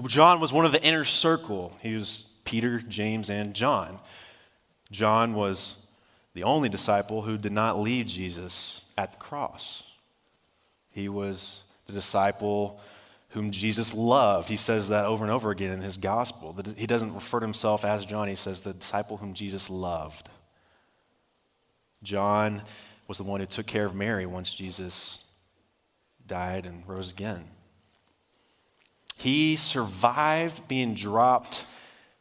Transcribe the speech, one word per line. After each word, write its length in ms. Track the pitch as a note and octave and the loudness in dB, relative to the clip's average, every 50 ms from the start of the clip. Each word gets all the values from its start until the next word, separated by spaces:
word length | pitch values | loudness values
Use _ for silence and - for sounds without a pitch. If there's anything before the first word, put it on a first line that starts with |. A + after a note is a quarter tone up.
| B2 | -6
John 340 | B2+ A2 C#3+ D#3 F3 F3+ E3 | 0 6 8 10 10 10 8
was 100 | D#3+ C3+ | 6 2
one 140 | C3 D#3 E3 | 4 6 6
of 80 | D#3 C#3 | 6 6
the 100 | D3+ - | 6 6
inner 220 | D#3 D#3+ D#3+ C#3 | 6 4 4 2
circle. 720 | - - - - E3 E3 D#3+ D#3+ - G#2 F#2+ F2+ F2 - - - | 2 2 2 4 4 4 2 0 -4 -6 -4 -4 -8 -10 -10 -6
He 100 | A2+ A2 | -4 -4
was 320 | A2 G2+ - - - - - - _ - | -4 -4 -6 -8 -8 -10 -14 -20 _ -10
Peter, 340 | - A#2+ A2+ A2+ B2 A#2+ A#2 | -4 -2 0 0 0 0 -2
James, 480 | A2+ A#2+ G2+ G#2 G#2 A2 A2 A2+ G#2 G2+ | -4 -6 -6 -4 -2 -2 -2 -2 -2 -4
and 260 | G2+ G#2 G#2 G#2 G2 | -4 -4 -4 -4 -4
John. 440 | G#2 A#2 C#3 C#3+ G2+ F2 - F#2 G2 - - - - - - - - - _ _ _ _ _ _ _ _ - | 0 2 2 2 2 0 -4 -10 -16 -18 -20 -20 -20 -20 -20 -20 -20 -20 _ _ _ _ _ _ _ _ -16
John 440 | G2+ G2 A2 G#2+ A2 A2+ A#2 A#2 A2 | -4 2 4 6 6 6 4 4 2
was 420 | G#2+ G2+ G2 F#2+ F2+ - - - - - _ _ _ _ _ _ _ _ _ - | 0 0 0 0 -2 -6 -8 -10 -14 -20 _ _ _ _ _ _ _ _ _ -10
the 120 | F2 F2+ | -4 0
only 260 | A2 C#3+ D#3 C#3+ A2+ | 2 2 4 2 2
disciple 520 | G2 F#2+ - - G#2 G2+ G2+ - G#2+ A2 G#2 | 0 -2 0 2 2 2 2 0 -4 -4 -4
who 140 | A2 A2 | -4 -4
did 160 | G#2 G2+ G#2 G2+ | -4 -4 -2 0
not 260 | G#2+ A2 A2+ F#2+ G2+ | 2 2 2 2 0
leave 280 | G#2 A2+ B2 B2+ A#2 | 0 0 0 0 -2
Jesus 760 | G#2 F2+ F2+ F#2 F2+ E2+ E2+ F2+ F2+ - - - - - - - - - | -4 -6 -6 -6 -6 -6 -8 -10 -10 -8 -8 -8 -8 -10 -12 -16 -12 -6
at 160 | - F#2+ - - | -6 -6 -6 -6
the 60 | - | -14
cross. 640 | - - D3+ D3 B2+ - - - - - - - - - - _ _ _ _ _ _ _ _ _ _ _ _ _ _ _ _ _ _ _ - | -16 -12 -6 -6 -6 -6 -6 -10 -12 -12 -12 -14 -16 -20 -20 _ _ _ _ _ _ _ _ _ _ _ _ _ _ _ _ _ _ _ -10
He 160 | G2+ G2 G2+ | -8 -6 -6
was 540 | G2+ G2+ G2+ G2 F#2+ F2+ - - - - - _ _ _ _ | -4 -4 -4 -4 -6 -6 -8 -10 -12 -14 -16 _ _ _ _
the 60 | - G2+ | -12 -8
disciple 880 | G2+ F#2 - - G2+ G2 G2+ G2 - G#2+ G#2 G#2 G#2 G2+ G2+ G2+ - - - - - - - - _ _ _ | -6 -4 0 2 4 4 4 2 0 -2 0 0 0 0 -2 -4 -12 -20 -20 -20 -20 -20 -20 -20 _ _ _
whom 200 | - A2 G#2+ G#2+ | -8 -6 -4 -4
Jesus 440 | G2 F#2+ G2+ A2 G#2 A2+ A2+ - G#2+ | -4 -2 -2 0 0 0 0 0 0
loved. 540 | G#2+ A2+ A#2 B2 C#3 B2 G#2 G2+ F2 E2 - | 2 4 6 6 8 8 6 6 4 2 -2
He 80 | A2 | -2
says 320 | G#2 - - A2+ A2 G2+ G2 | 0 2 2 2 2 2 2
that 180 | G#2+ G#2 G2+ | 2 2 2
over 180 | G#2 A2 G#2+ G#2+ | 2 0 0 0
and 80 | G#2+ A2+ | 0 0
over 180 | B2+ A2 G#2+ | 0 0 -2
again 220 | G2+ F#2 G2 F#2 F#2 | -2 -2 -2 -4 -4
in 80 | F#2 | -4
his 160 | F#2 G2 F#2 | -6 -6 -8
gospel. 560 | F#2+ F#2+ G2 G#2 A#2 B2 - - - D2 D#2 E2+ | -4 -2 0 0 0 0 -2 -6 -10 -14 -14 -12
The, 220 | F#2+ F#2 G#2+ G#2+ G2 | -10 -10 -10 -8 -6
he 80 | A2 | -2
doesn't 260 | G#2+ A#2+ A#2 A2+ G#2+ - | 0 0 0 0 -2 -6
refer 260 | G2 - - - A#2+ | -8 -8 -4 -2 -2
to 60 | A2+ | -2
himself 380 | A2 G#2 - - A2 G#2+ G#2 - | -2 -4 0 2 2 2 2 2
as 220 | G2+ G#2+ G#2 G2 | 0 0 0 -2
John. 220 | F#2+ G#2+ G#2+ G#2 G2+ | -4 -4 -4 -2 -2
He 80 | G2 | -2
says, 240 | - - G2 F#2+ F2+ | -4 -4 -4 -4 -6
"The 140 | - G2+ F#2 | -8 -10 -8
disciple 420 | F2+ - - - G#2 G#2+ - G#2+ | -6 -6 -4 -2 -2 -4 -4 -8
whom 180 | G2+ G#2 G2+ F#2 | -10 -10 -10 -10
Jesus 340 | F#2+ G#2 G2 F#2+ F#2+ F2+ - | -8 -8 -8 -6 -6 -6 -6
loved." 640 | F#2 F#2 F#2 F2 E2+ D#2+ D2+ D#2 D#2 - - - - - _ _ _ _ _ _ _ _ _ _ _ _ _ _ _ _ _ _ _ _ _ _ _ _ _ _ _ _ _ _ _ _ G#2 | -6 -6 -4 -4 -4 -4 -6 -8 -12 -16 -18 -18 -20 -20 _ _ _ _ _ _ _ _ _ _ _ _ _ _ _ _ _ _ _ _ _ _ _ _ _ _ _ _ _ _ _ _ -10
John 600 | G2 G2+ G2 G2 G2+ G#2 G#2 G#2+ G#2+ G#2+ G#2 G#2+ - - - - - - _ _ - | -4 -2 0 2 4 4 4 4 2 0 -4 -10 -14 -18 -20 -20 -20 -20 _ _ -12
was 100 | G2+ - | -10 -8
the 60 | G2 | -6
one 160 | G2 G2+ G2 | -4 -4 -4
who 60 | G2 | -4
took 200 | F#2+ - - G#2 | -4 -6 -8 -8
care 180 | - - G#2+ G#2 | -2 0 0 0
of 100 | G2 F2+ | 0 -2
Mary 320 | G2 G2+ A2+ A2+ G2 F#2 | -2 -2 -2 -2 -2 -2
once 280 | F2+ F2+ F#2 F#2 - - | -4 -6 -6 -8 -8 -8
Jesus 720 | - F#2+ F#2 F2 - F#2 F2+ - - - - - - - _ _ _ _ _ _ _ _ _ _ _ _ _ _ _ _ _ _ _ - | -8 -10 -10 -8 -8 -8 -8 -8 -8 -8 -8 -10 -12 -16 _ _ _ _ _ _ _ _ _ _ _ _ _ _ _ _ _ _ _ -12
died 400 | - F#2+ F2+ F2+ F2+ F#2 F#2+ F2+ | -8 -6 -4 -4 -4 -4 -4 -6
and 200 | F2+ F2 F2 F2 | -8 -12 -14 -12
rose 240 | F#2+ F#2+ F#2+ F#2+ F2+ | -10 -8 -8 -8 -8
again. 340 | F2+ F#2+ G2 A2 G2+ F2 D#2+ E2 - - _ _ _ _ _ _ _ _ _ _ _ _ _ _ _ _ _ _ _ _ _ _ _ _ _ _ _ _ _ - - | -8 -6 -6 -6 -6 -8 -10 -16 -20 -20 _ _ _ _ _ _ _ _ _ _ _ _ _ _ _ _ _ _ _ _ _ _ _ _ _ _ _ _ _ -16 -14
He 400 | - - B2+ C3+ D3+ D#3 D#3 D#3 | -4 0 2 4 4 4 4 4
survived 1120 | D#3 - - - C3 A2+ G2+ F#2 F#2 - A#2+ - D3 D3+ D#3 D#3 D#3+ E3 E3+ D#3+ - - - | 2 0 -2 0 -2 -2 -2 -2 4 4 4 4 6 4 4 4 2 0 -2 -4 -8 -8 -4
being 260 | C3+ C3 B2+ A#2 G#2+ | 0 0 0 0 -2
dropped 720 | F#2 G2 G#2 G#2 A2+ A#2+ B2+ B2+ A#2+ - - - - - - - - - - - - _ _ _ _ | -4 -4 0 4 6 6 6 6 4 2 -2 -8 -8 -8 -10 -18 -20 -20 -20 -20 -20 _ _ _ _